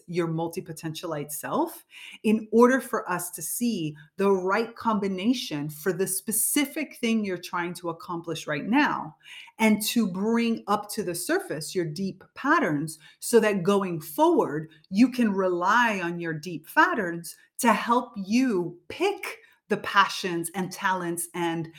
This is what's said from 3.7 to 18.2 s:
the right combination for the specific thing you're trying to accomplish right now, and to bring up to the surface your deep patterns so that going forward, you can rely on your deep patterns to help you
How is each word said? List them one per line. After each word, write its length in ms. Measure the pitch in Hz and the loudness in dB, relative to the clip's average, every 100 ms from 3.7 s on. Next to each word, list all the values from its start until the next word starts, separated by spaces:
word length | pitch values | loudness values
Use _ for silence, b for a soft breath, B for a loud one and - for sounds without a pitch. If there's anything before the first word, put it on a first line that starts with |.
| 196 156 151 B - | -2 -4 -8 B 0
the 140 | 196 | 2
right 440 | 190 185 208 233 - | 2 2 0 -2 -4
combination 920 | 233 202 196 185 214 254 - 147 151 | -2 0 0 0 0 0 -2 -6 -6
for 240 | - 196 | -4 -2
the 140 | 180 185 | 0 -2
specific 880 | - - 208 - 285 285 320 285 - | -2 -2 -2 0 0 0 -4 -8 -2
thing 280 | 233 226 | 0 0
you're 140 | 202 180 | 0 -4
trying 380 | - 175 170 165 | -6 -4 -4 -6
to 140 | 170 | -8
accomplish 580 | 165 - 170 165 156 - | -8 -8 -8 -6 -8 -4
right 180 | 147 - | -4 2
now, 520 | 269 247 139 151 - B B B - | 2 2 0 -6 -14 B B B 2
and 200 | 220 208 | 4 4
to 240 | - 240 202 | 2 0 0
bring 560 | 180 214 233 233 220 196 | 0 0 2 2 -2 -2
up 240 | 208 - | -2 -2
to 100 | - | -6
the 100 | 175 | -4
surface 600 | 165 - 349 - 151 - 185 | -4 -2 -2 -2 -6 -4 -4
your 100 | 170 | -4
deep 380 | 151 190 - - | -4 -6 -8 -16
patterns 640 | - 269 330 208 147 156 - B B | -4 2 2 4 0 -2 -8 B B
so 200 | - 233 | 2 4
that 220 | 214 202 | 6 2
going 400 | 175 202 190 165 | 2 2 2 -4
forward, 680 | - - 330 294 131 151 156 b b | -6 2 4 4 2 -4 -8 b b
you 200 | 190 254 | 4 4
can 240 | 254 220 | 6 2
rely 680 | 190 185 175 180 233 233 196 | 2 0 2 2 4 4 0
on 180 | 170 175 | -2 -4
your 140 | 170 | -4
deep 340 | 160 180 160 - | -6 -6 -10 0
patterns 600 | 302 359 294 175 170 170 b b - | 4 4 4 -2 -4 -10 b b 0
to 120 | 233 | 2
help 400 | 208 214 247 247 | 2 4 2 2
you 640 | 202 | -8